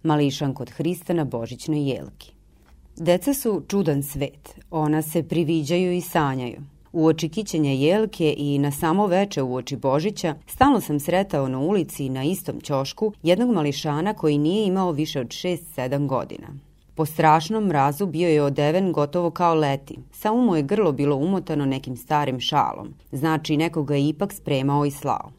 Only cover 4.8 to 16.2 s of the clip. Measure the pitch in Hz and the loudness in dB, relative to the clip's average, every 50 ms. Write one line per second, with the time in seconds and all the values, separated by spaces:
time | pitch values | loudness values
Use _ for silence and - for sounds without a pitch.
4.8 | 156 151 156 156 156 160 - 170 147 170 185 170 170 143 170 160 147 135 175 175 | 0 2 2 0 0 0 -2 -2 -2 0 -2 0 0 2 0 0 0 0 0 2
5.8 | 185 180 180 180 175 - - 170 147 139 131 131 123 120 - - 143 - - - | 2 2 0 -2 -4 -2 0 0 0 2 -2 -4 -6 -8 -10 -12 -16 -18 -20 -20
6.8 | - _ - 165 156 160 160 160 165 156 160 214 208 - - 160 151 139 135 131 | -20 _ 0 4 4 4 4 2 -2 -4 -4 -6 -6 -2 -2 0 2 2 2 4
7.8 | 139 156 190 214 220 214 - - 170 151 - - 143 143 143 139 143 143 143 143 | 4 4 4 4 2 0 -2 0 0 0 0 0 -2 0 0 2 0 0 0 0
8.8 | 170 160 165 196 208 196 175 190 202 202 - 147 135 127 123 - - - 143 110 | 0 2 2 2 2 2 2 2 2 0 -2 -4 -2 -2 -4 -6 -6 -6 -8 -2
9.8 | 110 135 131 151 160 214 202 - - 165 147 - - - - - 262 285 269 202 | 0 2 2 2 0 -2 -4 -2 -4 -4 -4 -6 -12 -18 2 4 4 6 6 2
10.8 | - - 147 143 139 - 170 185 196 196 - 143 135 131 131 131 139 170 208 196 | 2 0 -2 -2 0 0 0 0 0 0 -2 -2 -2 -2 -2 -2 -2 0 0 0
11.8 | 151 - - - 143 131 131 131 131 156 190 185 - - 123 - - - 147 135 | -2 -2 -6 -6 -6 -4 -4 -2 -2 -2 -2 -2 -6 -8 -10 -10 -6 -4 -2 -2
12.8 | 135 135 - - 220 214 208 - - 165 180 190 240 247 233 170 151 147 139 143 | -2 -4 -4 -4 -4 -4 -4 -2 2 4 4 4 4 2 2 2 2 0 -2 -2
13.8 | - 156 147 151 175 208 214 - - 156 147 147 147 156 185 220 220 190 185 190 | -4 -2 -2 0 -2 -2 -2 0 0 2 2 4 2 2 2 2 2 2 2 2
14.8 | 190 180 156 139 156 151 - 143 120 117 - - - 180 180 170 - - - - | 0 0 0 -2 -4 -2 -2 -6 -6 -6 -8 -6 -4 -4 -4 -4 -8 -10 -8 -6
15.8 | 127 127 139 139 147 135 135 117 | -4 -2 0 0 0 0 0 -2